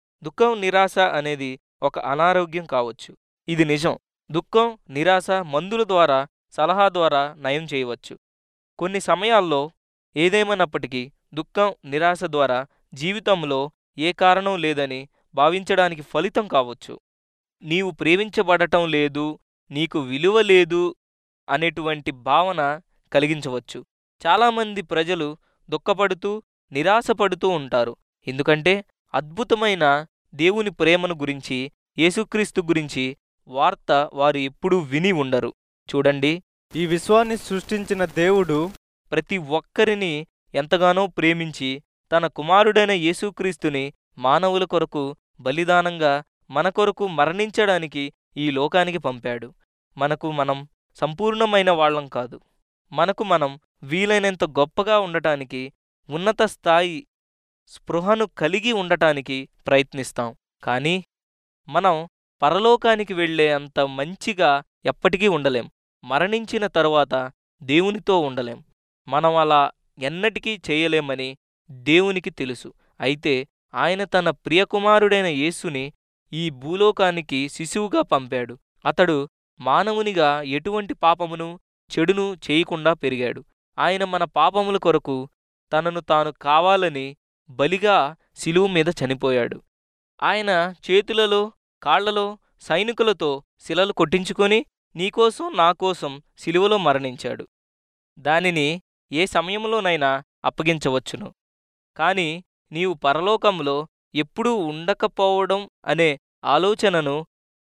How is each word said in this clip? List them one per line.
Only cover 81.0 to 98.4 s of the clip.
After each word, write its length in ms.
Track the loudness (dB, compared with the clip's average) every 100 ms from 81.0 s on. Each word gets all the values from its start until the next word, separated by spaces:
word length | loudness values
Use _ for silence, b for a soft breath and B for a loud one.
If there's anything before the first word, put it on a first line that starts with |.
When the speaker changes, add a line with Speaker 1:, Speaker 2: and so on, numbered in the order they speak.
| 2 2 -2 -8 -10 -12 _ _ _ -2
Speaker 1:
చెడును 380 | 0 2 -2 -6 -2
చేయకుండా 420 | 0 0 0 0
పెరిగాడు. 520 | 0 -2 -2 -4 -6 -14 _ _ -2
ఆయన 260 | -2 0
మన 200 | -2 -2
పాపముల 520 | -2 2 2 2 -2 0
కొరకు 520 | 2 2 0 -8 -8 _ _ _ _
తనను 280 | -2 -2 -6
తాను 320 | 0 0 0
కావాలని 840 | -4 0 2 4 2 0 -4 -12 -14 _ _ _
బలిగా 680 | -2 0 2 2 2 2 -6 _ -10
శిలువ 300 | 0 2 2
మీద 220 | 2 0
చనిపోయాడు. 720 | -2 -4 -2 0 0 -2 -6 _ _ _ _ _ _
ఆయన 520 | -2 0 0 0 0 -6 2
చేతులలో, 640 | 2 2 0 2 2 0 _ _ _
కాళ్లలో 560 | 0 2 2 -2 -4 -8 _ _
సైనికులతో 800 | -2 -2 -2 0 0 0 -2 -4 _ _
శిలలు 320 | -6 0 0
కొట్టించుకొని, 760 | 2 0 0 -2 0 2 2 0 _ _ -6
నీకోసం, 600 | -4 2 2 2 -6 2
నా 160 | 2
కోసం 500 | 2 -2 -2 -8 -12 _ _
శిలువలో 400 | -2 2 4 4
మరణించాడు. 720 | 2 2 -2 -8 -8 -8 -12 _ _ _ _ _ _ -8
దానిని 640 | 0 2